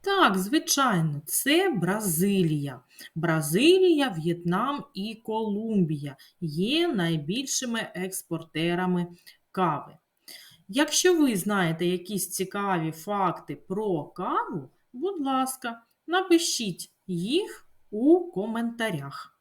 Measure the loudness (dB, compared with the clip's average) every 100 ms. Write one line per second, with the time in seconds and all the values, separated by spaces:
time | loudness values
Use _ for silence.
0 | 0 4 4 4 0 -2 0 0 2 2
1 | 0 -2 -4 -2 2 4 4 0 0 0
2 | 0 0 2 4 2 0 -4 -10 _ -20
3 | -12 -4 0 0 2 4 6 6 6 4
4 | 2 -2 -2 -2 0 0 0 -4 -8 -8
5 | -8 -8 -6 -4 -2 -4 0 0 2 -2
6 | -8 -14 -20 _ -6 -2 0 0 0 0
7 | 0 -2 -2 -6 -4 -6 -4 -6 -6 -8
8 | -8 -8 -8 -8 -6 -2 0 0 0 0
9 | -2 -8 -20 _ _ -2 0 0 -8 -20
10 | _ _ -20 -20 -20 -20 -6 -2 0 4
11 | 4 6 4 2 0 2 2 2 0 0
12 | -2 -6 -4 -4 -4 -2 0 0 -2 -6
13 | -4 0 0 -2 -10 -14 -6 -4 0 -2
14 | -4 -6 -2 -2 -2 -6 -10 _ _ -6
15 | -6 -2 -2 0 -2 -6 -10 -10 _ _
16 | -2 -2 4 2 2 -4 -4 -6 -12 _
17 | -8 -4 -2 -2 -2 -10 -20 _ _ 0
18 | 4 4 4 -6 -4 -4 -4 -4 -4 -2
19 | -8 -12 -16 _